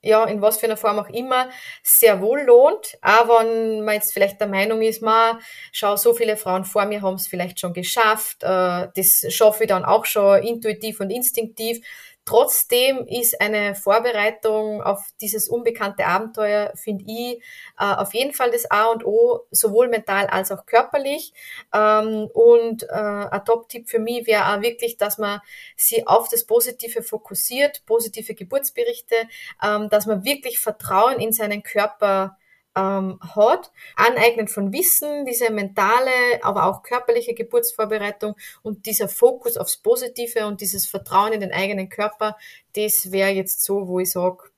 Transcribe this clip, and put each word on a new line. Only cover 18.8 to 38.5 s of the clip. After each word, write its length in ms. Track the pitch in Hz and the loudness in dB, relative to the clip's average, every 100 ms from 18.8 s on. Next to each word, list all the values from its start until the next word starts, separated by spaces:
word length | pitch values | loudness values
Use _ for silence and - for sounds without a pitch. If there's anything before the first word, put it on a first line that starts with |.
| 220 | 2
und 120 | 226 | 0
O, 360 | 226 214 240 240 - | 0 2 4 2 -4
sowohl 380 | - 214 208 247 | -2 2 2 2
mental 400 | 226 208 196 196 | 0 -2 -2 0
als 240 | 190 190 | -2 -4
auch 120 | 190 | -8
körperlich. 680 | - 226 254 285 269 294 - _ - - - | 2 2 2 -2 -2 -6 -8 _ -20 -20 -4
Ähm, 540 | 208 214 214 220 214 214 | 2 4 4 0 -4 -4
und, 520 | - 233 233 233 226 | 6 8 8 6 -6
äh, 20 | - | -6
ein 500 | 214 208 202 202 202 | -4 -4 -4 -4 -6
Top-Tipp 440 | 196 233 233 240 233 | 0 0 0 -16 -6
für 100 | 233 | -4
mich 300 | 220 240 226 | -4 -6 0
wär 260 | 214 185 | 2 2
auch 80 | 202 | 0
wirklich, 360 | 233 233 233 233 | -2 -4 -8 -4
dass 200 | 208 208 | -4 -2
man 220 | 208 202 - - - - | -4 -6 -10 -20 -20 -4
sie 300 | - 226 - | 0 0 2
auf 220 | 202 277 | 2 2
das 160 | 226 | -6
Positive 580 | - 233 240 240 226 233 | 0 0 0 -6 -8 -8
fokussiert, 840 | 220 214 - 196 - 247 285 294 _ | -8 -12 -10 -8 -6 0 -2 -2 _
positive 480 | 226 226 220 214 | 0 0 -8 -12
Geburtsberichte, 840 | 214 185 277 269 - 233 233 - 226 226 - - - | -12 -6 -4 -4 -4 -4 -6 -2 -2 -2 -12 -20 -6
ähm, 280 | 202 208 214 | -2 -2 0
dass 180 | 214 208 | 0 2
man 180 | 208 | -2
wirklich 360 | 208 277 262 226 | -2 -4 -4 -4
Vertrauen 580 | - - - 190 240 247 | -4 -6 -2 2 4 2
in 140 | 226 | -4
seinen 320 | 226 214 208 | -2 -4 -6
Körper, 720 | - 208 208 - 208 196 190 _ _ _ _ | -4 -2 -2 -2 0 0 -2 _ _ _ _
ähm, 440 | - 190 196 190 185 | -4 -2 -2 -4 -8
hat, 500 | 170 214 214 339 - _ - - | -10 2 4 2 -4 _ -14 2
Aneignen 520 | 226 254 233 233 208 | 2 4 2 2 -6
von 240 | - 196 | -4 -4
Wissen, 540 | 254 359 - 294 294 269 | -2 0 0 -2 -6 -6
diese 240 | 233 233 | -2 -2
mentale, 580 | 214 196 196 202 233 262 254 247 233 | -2 -4 0 2 4 2 2 2 0
aber 220 | - 196 | 0 0
auch 180 | 180 196 | 0 -2
körperliche 520 | - 247 240 233 233 | -6 -6 0 0 0
Geburtsvorbereitung 1000 | 220 233 240 233 - 214 214 208 202 208 208 - | -8 -2 -2 -2 -4 -4 -2 -4 -6 -8 -8 -18